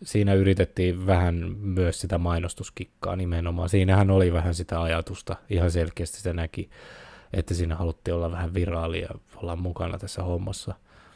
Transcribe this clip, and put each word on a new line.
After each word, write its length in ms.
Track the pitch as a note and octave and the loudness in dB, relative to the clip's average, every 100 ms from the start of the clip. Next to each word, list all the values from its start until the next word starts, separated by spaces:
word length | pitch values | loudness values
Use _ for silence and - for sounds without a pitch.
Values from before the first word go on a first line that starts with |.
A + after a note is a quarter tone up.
siinä 300 | - G#2+ G2+ | -4 0 4
yritettiin 760 | G2 F#2+ F#2+ F#2 - F2+ F2 F#2 | 6 6 4 2 2 0 0 2
vähän 280 | F#2+ F2+ F2 E2+ G#2 | 4 4 0 -4 -6
myös 440 | G2+ F#2 F2 - | -4 0 0 0
sitä 160 | F#2 F2+ | -2 0
mainostuskikkaa 1000 | F2 E2+ F2 - - - F#2 _ - F#2 | 0 0 -4 -8 -12 -12 -14 _ -6 -4
nimenomaan. 540 | F2+ E2+ E2+ E2+ F2 | -2 -2 -2 -2 0
Siinähän 420 | F#2+ F#2+ F#2+ G2 | 4 6 6 6
oli 220 | F#2+ F2+ | 6 6
vähän 220 | E2+ F2 E2+ | 4 0 -2
sitä 260 | F2 E2+ | -2 -2
ajatusta. 540 | E2 E2 E2 F#2 - F#2 - | 0 -2 -2 -10 -10 -10 -2
Ihan 220 | F#2+ E2+ | 2 2
selkeästi 500 | E2+ E2+ - F2 - | 2 -2 -4 -8 -6
se 120 | F#2 | -4
näki, 360 | E2+ E2+ - - - - - - - - | -4 -4 -6 -12 -14 -20 -20 -20 -20 -8
että 200 | - E2 | -4 -2
siinä 220 | E2+ E2+ D#2+ | -2 -2 -2
haluttiin 400 | F2 D#2+ - E2+ | -2 -4 -2 -2
olla 160 | E2+ | -2
vähän 220 | E2+ E2+ | -2 -4
viraali 480 | F2+ F2 E2+ E2 E2+ | 0 0 -2 -2 -4
ja 80 | F2 - _ - | -6 -12 _ -12
olla 200 | E2+ E2+ | -8 -6
mukana 420 | F2+ E2+ F2 F2 | -6 -4 -6 -6
tässä 260 | G2 - | -10 -6
hommassa. 520 | F2+ F2 G2 G2 - F#2 _ - - | -4 -4 -4 -8 -10 -12 _ -20 -20